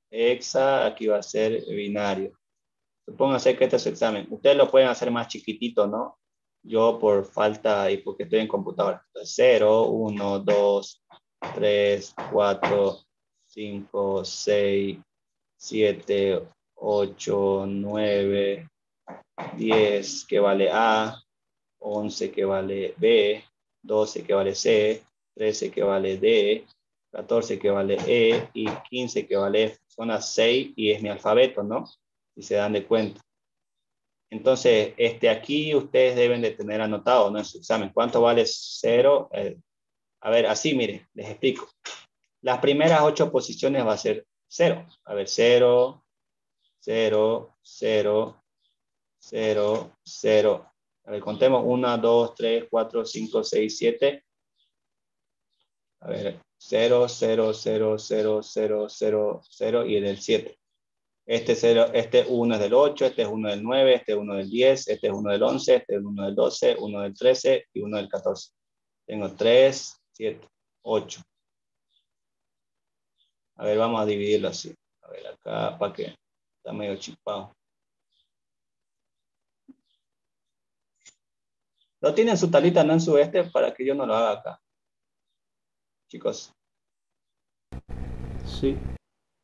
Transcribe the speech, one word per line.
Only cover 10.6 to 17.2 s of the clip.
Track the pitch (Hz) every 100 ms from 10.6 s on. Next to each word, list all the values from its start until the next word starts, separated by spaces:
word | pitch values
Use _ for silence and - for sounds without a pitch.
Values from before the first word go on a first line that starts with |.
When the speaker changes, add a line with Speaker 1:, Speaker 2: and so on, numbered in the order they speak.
| 101 101 - - _ - _ - - 113
Speaker 1:
tres, | 104 104 101 101 - - -
cuatro, | 104 101 98 92 101 98 - _ _ _ _ _
cinco, | 107 104 101 101 101 98 98
seis, | 87 - 107 104 101 98 98 92 _ _ _ _ _ _
siete, | - 110 104 85 - 101 98 87 - _ _ -
ocho, | 107 104 98 -